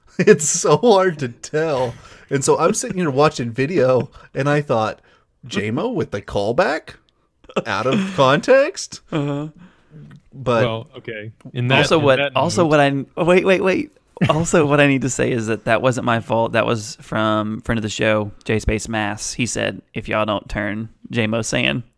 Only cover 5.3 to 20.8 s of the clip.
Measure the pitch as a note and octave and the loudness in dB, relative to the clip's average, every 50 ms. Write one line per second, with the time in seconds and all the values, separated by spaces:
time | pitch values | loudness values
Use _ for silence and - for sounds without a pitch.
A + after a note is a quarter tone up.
5.3 | _ _ - B2 - G3 G#2 G#2+ A2+ D3 F#3+ B3 B3+ E3+ A2+ - - G#2 - - | _ _ -14 -10 -6 -4 -4 -2 -2 -2 -4 -4 -4 -4 -4 -4 -6 -10 -8 -4
6.3 | - G#2+ G2+ G#2 A#2+ D3+ F#3 A#3+ D4+ D#4+ - - - - _ _ _ _ _ _ | -4 -2 -2 0 2 0 0 0 0 -6 -8 -12 -20 -20 _ _ _ _ _ _
7.3 | _ _ _ - - - - - G2+ G2 A2 B2+ C3+ G#3 F#3+ F#3+ F#3+ - C3+ C3 | _ _ _ -8 -6 -6 -4 -4 -2 -2 0 0 0 0 -2 -2 0 2 2 4
8.3 | C#3 D#3+ - - B3+ C4+ C#4 D#4+ F#4+ - - - - - _ - - D#3+ C#3+ C#3+ | 2 2 2 4 4 4 4 0 -4 -10 -14 -14 -16 -18 _ -8 -6 -4 -4 -4
9.3 | C#3+ C#3+ D3+ D#3 - - - - _ _ _ _ - D#3 C#3+ C#3+ D3 - _ _ | -4 -6 -8 -10 -14 -18 -20 -20 _ _ _ _ -20 -20 -20 -20 -20 -20 _ _
10.3 | - C3+ C3 B2 A#2+ A2+ A#2 A#2+ A2+ A2+ A#2 - - B2 - - A2+ G#2+ G#2 A2+ | -16 -8 -4 -2 0 2 2 0 0 -4 -8 -12 -18 -18 -14 -12 -12 -12 -12 -14
11.3 | - _ - - - C3+ B2 B2 C3+ C#3 C#3+ - F#3+ D#3+ - C#3 C3 B2+ C#3+ C#3+ | -14 _ -18 -10 -6 -2 0 2 4 4 4 4 2 4 4 4 4 4 2 0
12.3 | C3+ - C#3 E3+ A2 G3+ F3 D#3 D3+ D3 C#3+ C#3 C#3 C#3 C3 - - - C#3 E3 | 0 0 0 0 2 2 2 4 4 4 4 4 2 -2 -4 -6 -4 -2 2 4
13.3 | F3+ F#3+ - F#3 F#3+ F3+ F#3+ F#3+ F3+ - - - _ _ _ _ - - F3+ - | 4 4 4 4 2 2 2 0 0 -2 -4 -6 _ _ _ _ -6 -2 0 2
14.3 | D3+ D#3 E3+ - - F3 D3+ C#3+ D3 D3 C#3+ C#3+ C3+ C3 B2+ C3 - - B2 A#2+ | 2 0 0 2 2 2 2 4 4 4 4 4 4 2 0 -2 -2 -2 -2 -2
15.3 | C3 A#2+ A2 G#2+ A2+ G#2+ - B2 A#2 - - C3 A#2+ B2+ B2 B2 A#2 A#2 G#2+ - | -2 -2 -2 -4 -4 -4 -2 0 0 2 2 0 0 0 -2 -2 -2 -2 -2 -2
16.3 | A#2+ A2+ A2+ A2+ A2+ A2+ G#2+ A#2 A#2+ A2+ G#2 G#2+ - - - - - A2 A2 A2 | -2 0 0 0 0 0 0 0 -2 -4 -4 -10 -14 -16 -12 -6 -4 -2 0 0
17.3 | G#2+ G#2+ G#2+ G#2+ A2 A2 - - A#2 A2+ G#2+ G#2+ - - - A2 A2 G#2+ G#2+ G#2 | 0 0 -2 -4 -6 -6 -6 -4 -4 -4 -4 -4 -4 -2 0 2 2 0 -2 -4
18.3 | - - - - A#2 G#2+ - - A2+ G#2+ - A2+ A2+ A2 G#2+ G2+ G#2 G2+ - - | -10 -10 -4 -2 -2 -2 0 -2 -2 -2 -4 -4 -4 -4 -4 -4 -6 -8 -10 -8
19.3 | - - B2 G#2+ - A#2 G#2+ G#2 G2+ - - _ - A2+ G#2+ - G#2+ G#2+ G#2+ G#2+ | -4 -4 -4 -4 -4 -4 -6 -6 -8 -12 -14 _ -12 -10 -6 -4 -2 -2 -2 -2
20.3 | G#2 G2 - - - G#2 G2+ G#2 G2+ G#2+ | -2 -4 -6 -8 -8 -6 -6 -6 -6 -8